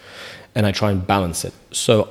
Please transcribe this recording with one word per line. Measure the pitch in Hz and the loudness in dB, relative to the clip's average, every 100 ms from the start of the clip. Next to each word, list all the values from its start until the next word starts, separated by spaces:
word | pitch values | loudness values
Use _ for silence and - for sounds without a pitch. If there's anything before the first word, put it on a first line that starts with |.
| - - - - - | -20 -18 -18 -18 -8
And | - 104 | 0 0
I | |
try | 92 104 | 2 0
and | 98 92 | 0 0
balance | 98 90 - | 0 0 -4
it. | - - _ | -8 -10 _
So | - - 110 - | -2 4 4 2